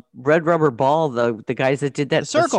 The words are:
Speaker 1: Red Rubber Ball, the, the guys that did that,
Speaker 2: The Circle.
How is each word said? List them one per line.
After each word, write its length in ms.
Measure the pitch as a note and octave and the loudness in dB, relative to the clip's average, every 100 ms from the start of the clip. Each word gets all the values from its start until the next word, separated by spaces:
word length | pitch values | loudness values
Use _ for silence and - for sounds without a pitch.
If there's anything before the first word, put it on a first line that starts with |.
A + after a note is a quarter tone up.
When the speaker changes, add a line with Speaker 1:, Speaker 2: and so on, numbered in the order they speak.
| - B2 | -16 -8
Speaker 1:
Red 300 | B2+ D#3+ D#3+ | 0 2 2
Rubber 240 | E3+ D#3 | 2 2
Ball, 400 | A2+ C3+ D3+ D#3+ | 2 0 2 0
the, 340 | A#2+ A#2+ G#2+ - | 0 -2 -2 -6
the 80 | A#2+ | -2
guys 240 | C3 C#3 | 0 0
that 160 | C#3+ C3+ | -4 -4
did 140 | C#3 | -2
that, 100 | D#3+ | -2
Speaker 2:
The 60 | - | 0
Circle. 220 | D4+ E4 | 0 2